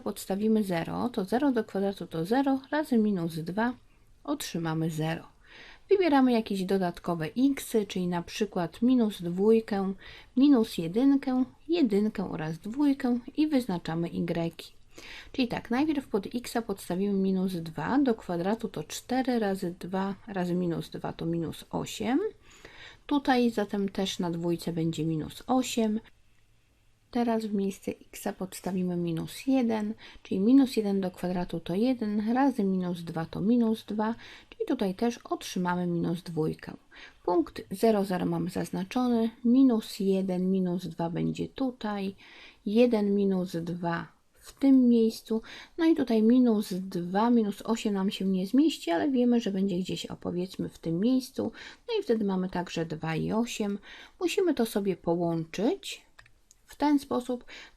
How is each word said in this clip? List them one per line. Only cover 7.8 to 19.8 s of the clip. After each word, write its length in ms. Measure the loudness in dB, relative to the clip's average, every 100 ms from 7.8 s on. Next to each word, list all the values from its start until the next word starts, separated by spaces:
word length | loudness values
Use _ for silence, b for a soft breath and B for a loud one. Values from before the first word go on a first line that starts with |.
| 0
czyli 180 | -2 -2
na 160 | -2
przykład 600 | -4 -4 -2 -2 -4 0
minus 400 | 2 4 2 0
dwójkę, 720 | -4 2 4 4 2 -2 -2 -6 B B B 4
minus 420 | 6 6 4 -2
jedynkę, 680 | -2 2 4 4 2 0 -2 -6 -2
jedynkę 640 | 2 4 2 0 -2 -6
oraz 280 | -4 -6 -6
dwójkę 600 | -6 0 2 2 0 0 -2 -2
i 100 | 0
wyznaczamy 640 | 0 0 -4 -4 -4 -4
y. 640 | -2 -2 -2 -4 -6 -16 -20 -20 B B B B
Czyli 160 | -4 -2
tak, 220 | -4 -2
najpierw 380 | 0 0 -2 -2
pod 180 | -4 -4
x 200 | -8 -6 -6 -4
podstawimy 460 | -8 -6 -2 0
minus 400 | 0 2 0 0
dwa, 460 | -4 -8 -6 0 2
do 160 | 2
kwadratu 540 | 0 -4 -4 -2 -2 -4
to 160 | -8
cztery 540 | -10 -12 -4 -2 0 0
razy 360 | 0 -2 -4
dwa 360 | -8